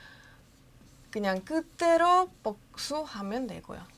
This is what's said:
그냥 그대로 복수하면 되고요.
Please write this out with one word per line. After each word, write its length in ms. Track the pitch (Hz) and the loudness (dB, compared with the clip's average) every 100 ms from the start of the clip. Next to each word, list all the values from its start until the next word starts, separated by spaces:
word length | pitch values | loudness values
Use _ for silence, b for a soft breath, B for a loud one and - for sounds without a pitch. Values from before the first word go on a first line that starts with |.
| b b b b - - - - - - - | b b b b -20 -20 -20 -20 -20 -20 -12
그냥 300 | 220 196 190 | -4 -2 -2
그대로 880 | 190 320 320 - 339 330 349 359 359 - | -2 -4 -4 0 4 6 6 4 2 -4
복수하면 1040 | 220 208 - - - 294 302 208 196 233 240 | -8 -8 -14 -12 -8 -6 -6 -8 -6 -6 -6
되고요. 340 | 165 - - 180 | -10 -14 -16 -18